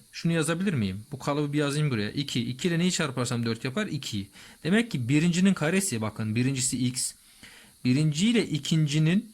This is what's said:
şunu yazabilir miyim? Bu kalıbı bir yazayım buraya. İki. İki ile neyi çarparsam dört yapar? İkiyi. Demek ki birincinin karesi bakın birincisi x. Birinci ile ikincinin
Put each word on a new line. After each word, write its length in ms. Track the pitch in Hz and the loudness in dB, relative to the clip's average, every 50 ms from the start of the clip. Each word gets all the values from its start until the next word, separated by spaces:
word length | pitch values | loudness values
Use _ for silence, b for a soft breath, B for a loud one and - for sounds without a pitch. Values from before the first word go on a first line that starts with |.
| - _ | -14 _
şunu 200 | - - - 170 | -10 -4 -2 0
yazabilir 420 | 165 165 151 156 170 170 190 214 170 | 0 0 0 0 -2 -2 -2 0 0
miyim? 320 | 127 104 95 92 101 107 - | 0 0 0 -2 -6 -8 -12
Bu 80 | - 127 | -12 -6
kalıbı 340 | - 151 143 147 147 143 143 | -4 -2 0 0 -2 0 0
bir 40 | |
yazayım 340 | 147 147 143 139 151 151 147 | 0 0 0 0 0 0 0
buraya. 200 | 127 107 101 107 | 0 0 -2 -2
İki. 380 | - - 147 - - 127 117 123 | -4 -6 -6 -4 -2 -2 -2 -4
İki 180 | 123 - - | -4 -4 -2
ile 120 | 180 170 165 | 0 0 2
neyi 120 | 175 185 | 2 0
çarparsam 540 | 175 - 165 139 123 131 123 - 123 120 117 | 0 0 -2 -2 -2 -2 -2 -2 -2 -2 0
dört 200 | 113 113 113 - | -2 -2 -2 -4
yapar? 220 | 131 131 - 208 | -4 -4 -4 -4
İkiyi. 420 | - - 151 - - - 101 95 - B B B B B B - | -4 -6 -6 -6 -6 -6 -6 -8 -8 B B B B B B -2
Demek 280 | 156 190 226 233 233 | 2 2 2 2 0
ki 180 | - 143 120 113 | -4 -4 0 2
birincinin 440 | 143 151 165 175 160 180 185 196 185 | 2 4 4 4 4 4 4 4 4
karesi 480 | - 151 156 180 190 196 - 120 110 | 2 2 0 2 0 0 0 -2 -2
bakın 340 | 110 107 - - 110 110 107 | -4 -4 -4 -4 -4 -2 0
birincisi 520 | 120 123 135 139 127 127 - - - 127 | 0 0 0 0 0 -2 -2 0 0 0
x. 260 | 123 127 127 - - - B B B B B B B B B B B B B - | -2 0 -2 -4 -6 -6 B B B B B B B B B B B B B 0
Birinci 440 | 123 127 143 156 156 139 151 196 233 | 2 2 4 4 2 2 2 2 4
ile 180 | 233 226 160 | 4 2 2
ikincinin 840 | - 151 147 - - 165 160 156 139 143 156 156 160 175 208 - - | 0 -2 -4 -2 0 2 2 2 2 2 2 2 4 2 2 0 -4